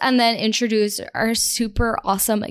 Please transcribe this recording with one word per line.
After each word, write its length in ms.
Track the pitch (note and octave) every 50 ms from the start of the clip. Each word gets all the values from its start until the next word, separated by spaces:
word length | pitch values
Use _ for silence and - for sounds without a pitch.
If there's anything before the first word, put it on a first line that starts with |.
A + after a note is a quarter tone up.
| -
and 180 | C4 C4 B3
then 160 | A#3+ A#3 A#3
introduce 640 | - - A3 G#3+ - A#3+ A3+ A3 G#3+ G#3 G#3 G3+ - - - -
our 200 | - - A3+ A#3
super 640 | A3 - - - - A#3+ A3 G3+ - A#3 A#3 A3 - -
awesome 360 | - G3 G3 - - A3 G#3+ G#3 -